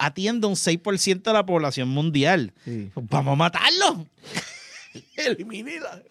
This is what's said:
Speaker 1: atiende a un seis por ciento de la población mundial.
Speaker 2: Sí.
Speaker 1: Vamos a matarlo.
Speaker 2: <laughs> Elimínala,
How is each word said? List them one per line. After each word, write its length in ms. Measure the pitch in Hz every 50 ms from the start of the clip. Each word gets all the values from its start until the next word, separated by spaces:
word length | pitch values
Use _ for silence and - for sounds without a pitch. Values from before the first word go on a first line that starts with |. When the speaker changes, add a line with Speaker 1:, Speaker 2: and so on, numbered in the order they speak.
Speaker 1:
atiende 460 | 139 151 143 190 190 214 240 233 214
a 40 | 202
un 60 | 190
seis 220 | - - 180 165 170
por 180 | - 208 196 180
ciento 320 | - 196 185 185 - 226
de 40 | 220
la 100 | 208 196
población 440 | 190 175 165 151 139 - 139 127 127
mundial. 680 | 135 143 156 165 147 139 135 160 190 170 117 95 - _ -
Speaker 2:
Sí. 260 | 123 120 110 101 98 -
Speaker 1:
Vamos 380 | 127 117 107 143 143 135 139
a 40 | 139
matarlo. 680 | 147 165 175 175 165 - 285 339 370 403 339 311 175 156 - _ _ - - - - - - - -
Speaker 2:
<laughs> 540 | - - - - - - - 202 - _ -
Elimínala, 880 | - 302 254 208 - 190 226 - 202 220 285 330 320 285 190 165 185 - _